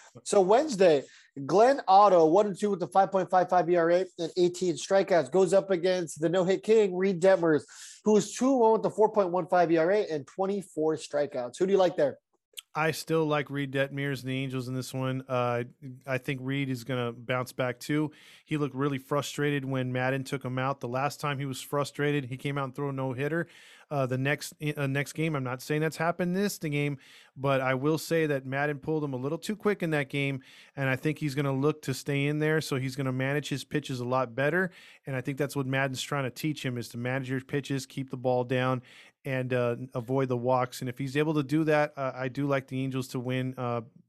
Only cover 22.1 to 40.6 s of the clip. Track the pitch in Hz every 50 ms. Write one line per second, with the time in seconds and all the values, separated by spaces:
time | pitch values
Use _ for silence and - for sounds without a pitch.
22.1 | 147 147 135 117 131 127 - 147 139 143 139 131 131 - 147 139 135 131 131 131
23.1 | 123 123 143 147 160 170 160 - - - - - - - - - 151 139 135 120
24.1 | 131 131 135 143 147 147 - - - - 156 147 147 147 139 135 135 139 143 -
25.1 | - 156 156 165 151 139 131 123 127 127 - - 151 151 156 160 - - 165 170
26.1 | 175 - 180 175 175 190 208 202 - - 170 156 143 147 147 147 143 131 - -
27.1 | - - - _ - 139 131 139 135 131 131 131 131 127 135 151 160 151 - -
28.1 | 165 165 160 147 143 135 131 131 135 139 143 147 147 135 - 156 156 156 147 143
29.1 | 131 123 127 143 160 165 - - 214 196 - 208 202 202 180 165 156 147 139 135
30.1 | - 143 139 139 139 131 - - - - - - - 143 135 135 131 127 - 156
31.1 | 147 - 156 147 131 139 143 139 135 131 135 151 151 151 - - 127 - - -
32.1 | 143 139 139 147 151 151 151 156 156 160 147 - 147 131 131 135 131 143 139 131
33.1 | 127 131 131 135 143 151 147 - 147 127 - - - 156 - - 135 123 123 123
34.1 | 127 131 131 117 113 127 139 147 160 180 190 180 - - - - - _ - 147
35.1 | 135 127 127 143 139 135 147 135 - 143 135 131 135 135 139 139 131 127 - -
36.1 | 147 143 131 123 - - - 156 147 - - 135 123 120 107 - - 117 120 127
37.1 | 131 135 127 123 135 131 131 - - 143 135 - 139 135 131 - - 139 131 131
38.1 | - 131 120 127 127 123 123 123 131 127 127 131 131 123 - - - - - -
39.1 | _ _ - 143 131 131 127 123 127 123 120 120 120 120 127 127 - 131 113 117
40.1 | 131 135 135 131 127 120 117 127 127 123